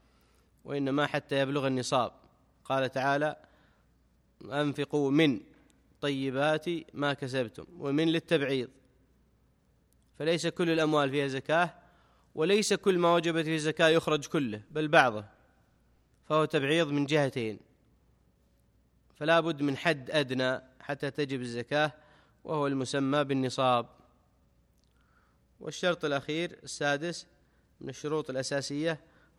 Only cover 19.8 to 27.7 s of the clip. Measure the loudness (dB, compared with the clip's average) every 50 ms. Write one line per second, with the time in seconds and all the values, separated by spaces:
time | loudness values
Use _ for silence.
19.8 | 0 -2 -2 -2 -4 -2 -2 0 0 0 0 0 0 0 -2 -4 -6 -14 _ _
20.8 | -10 -10 -8 -6 -6 -6 -2 -4 -4 -2 -4 -6 -6 -6 -8 -8 -6 -2 0 0
21.8 | 0 0 -2 -8 -20 -20 -20 -20 _ _ _ _ _ -6 -4 -2 -2 -2 -2 -2
22.8 | -4 -2 -2 -2 0 0 0 0 0 0 0 0 0 -2 -2 0 2 2 2 2
23.8 | 0 -4 -12 _ -20 _ _ _ _ _ _ _ _ _ _ _ _ _ _ _
24.8 | _ _ _ _ _ _ _ _ _ _ _ _ _ _ _ _ -14 -12 -10 -4
25.8 | -2 -2 -2 -2 -2 -2 -2 -2 -2 -4 -4 -4 -4 -6 -8 -12 -16 -16 -8 -4
26.8 | -2 -2 0 -2 -2 -6 -8 -8 -12 -18 _ _ _ _ _ _ _ _